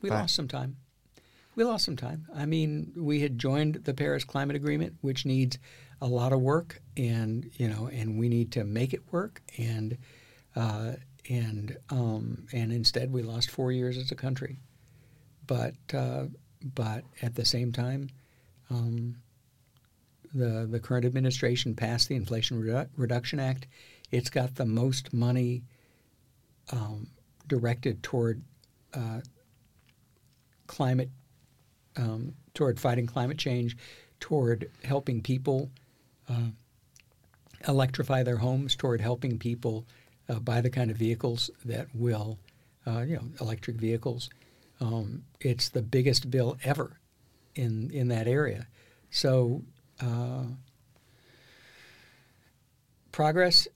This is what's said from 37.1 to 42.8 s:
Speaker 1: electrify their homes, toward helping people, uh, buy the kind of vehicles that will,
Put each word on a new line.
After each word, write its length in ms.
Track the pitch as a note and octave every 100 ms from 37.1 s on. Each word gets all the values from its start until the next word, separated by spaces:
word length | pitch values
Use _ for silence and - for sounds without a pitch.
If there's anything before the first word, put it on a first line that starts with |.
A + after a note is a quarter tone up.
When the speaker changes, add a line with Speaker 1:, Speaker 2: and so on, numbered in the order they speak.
| _ _ _ _ - -
Speaker 1:
electrify 560 | C#3 C3 C3 - C3+
their 140 | B2 A#2+
homes, 400 | B2 C3 C#3 -
toward 240 | C3+ A#2
helping 360 | A2+ B2 C3 A2+
people, 480 | A#2+ A#2+ A#2+ A2 A#2 - - _ -
uh, 100 | A#2
buy 220 | A#2+ A2+
the 80 | B2
kind 200 | C3 A#2+
of 60 | A2
vehicles 560 | A2+ A#2 B2+ A#2 - - A#2
that 220 | A2+ -
will, 460 | A#2 A#2+ G#2+ G#2 A2 - _ _ _